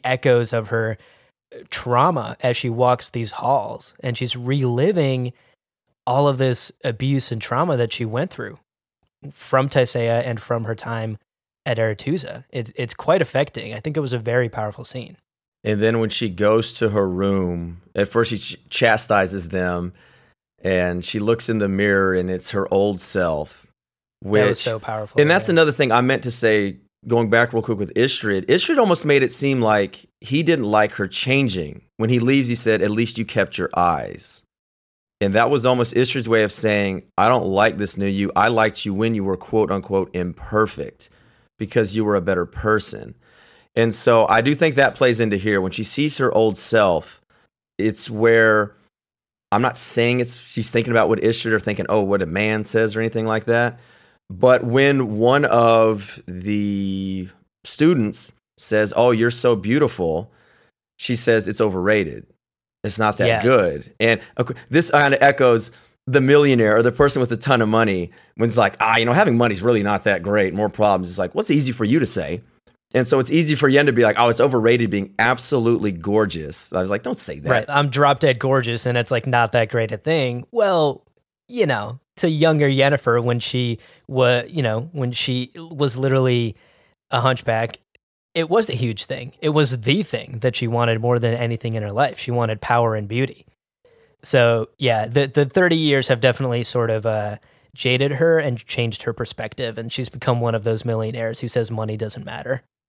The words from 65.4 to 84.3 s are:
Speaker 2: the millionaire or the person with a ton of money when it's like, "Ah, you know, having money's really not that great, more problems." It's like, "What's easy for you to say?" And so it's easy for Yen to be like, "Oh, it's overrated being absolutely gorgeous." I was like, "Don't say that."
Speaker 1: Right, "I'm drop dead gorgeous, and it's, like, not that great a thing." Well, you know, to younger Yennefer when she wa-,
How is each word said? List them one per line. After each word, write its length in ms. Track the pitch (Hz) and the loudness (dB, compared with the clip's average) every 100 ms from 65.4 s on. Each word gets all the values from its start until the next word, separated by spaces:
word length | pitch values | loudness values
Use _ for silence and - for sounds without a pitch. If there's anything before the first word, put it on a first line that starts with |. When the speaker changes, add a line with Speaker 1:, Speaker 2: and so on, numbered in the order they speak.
| 127 117 110 - _ _ - | 4 4 0 -12 _ _ 0
Speaker 2:
the 120 | 135 | 2
millionaire 560 | 131 147 143 127 107 110 | 6 6 6 4 4 4
or 60 | |
the 80 | 117 | 2
person 300 | 120 143 135 | 4 2 2
with 100 | 123 | -2
a 60 | 117 | -2
ton 260 | - 127 | 0 2
of 60 | 107 | 4
money 420 | 110 113 95 85 - _ - | 2 2 0 -4 -10 _ -4
when 120 | 117 | -2
it's 80 | 113 | 2
like, 200 | 101 - | 2 2
"Ah, 160 | 110 113 | 0 2
you 80 | |
know, 80 | 117 | 4
having 240 | 139 202 117 | 4 4 4
money's 260 | 120 98 | 2 0
really 220 | 107 117 | 0 2
not 180 | 101 101 | 2 0
that 200 | 107 95 | 0 -2
great, 280 | 87 104 95 | 0 0 0
more 140 | 90 104 | 0 -2
problems." 380 | - 104 95 90 | 2 2 2 0
It's 100 | 92 | -6
like, 140 | 90 - | -4 -2
"What's 140 | 214 | 0
easy 200 | 151 131 | 0 0
for 140 | 120 | -2
you 160 | 107 147 | 0 2
to 60 | 127 | 0
say?" 340 | - 73 87 - _ _ _ _ | -2 -6 -6 -10 _ _ _ _
And 120 | - 123 | -2 2
so 140 | 139 | 2
it's 100 | 131 | 2
easy 240 | 160 156 | 2 2
for 140 | 151 143 | 2 4
Yen 180 | 139 147 | 4 4
to 60 | |
be 100 | 117 | 4
like, 140 | 110 107 | 4 4
"Oh, 100 | 120 | 2
it's 120 | 117 | 4
overrated 500 | 131 127 113 123 113 | 2 4 4 4 2
being 240 | 98 98 - | -2 -4 0
absolutely 720 | 113 127 - 135 117 120 104 | 0 0 -2 0 2 0 0
gorgeous." 800 | 87 80 104 104 82 76 - - | -4 -2 0 0 -2 -10 -10 -6
I 80 | 90 | -4
was 100 | 92 | -2
like, 140 | 101 | -4
"Don't 120 | 247 254 | -4 -6
say 200 | - 71 | -8 -6
that." 100 | - | -2
Speaker 1:
Right, 140 | 123 - | -2 0
"I'm 220 | 143 143 | 0 0
drop 280 | 127 143 143 | 2 2 4
dead 220 | 151 123 | 2 0
gorgeous, 460 | 135 135 117 117 127 | 0 0 0 -4 -2
and 120 | 120 | -2
it's, 140 | 113 | 0
like, 140 | 123 135 | -2 0
not 240 | 123 117 | 0 2
that 160 | 120 113 | 2 0
great 220 | 120 110 | -2 -4
a 40 | 107 | -4
thing." 480 | - 160 131 123 - | -2 -2 -2 -6 -8
Well, 520 | 240 202 180 147 - _ _ _ _ - | -2 0 2 0 -2 _ _ _ _ -8
you 180 | 247 175 | -2 -2
know, 340 | 120 107 123 _ - | -2 -6 -12 _ -4
to 120 | 175 | -2
younger 380 | 156 160 156 143 | 2 2 4 2
Yennefer 540 | 135 135 143 - 120 | 4 2 2 0 0
when 160 | 120 120 | 0 -2
she 400 | - 123 123 113 _ _ - | -4 -4 -4 -4 _ _ -6
wa-, 340 | 131 123 | 0 2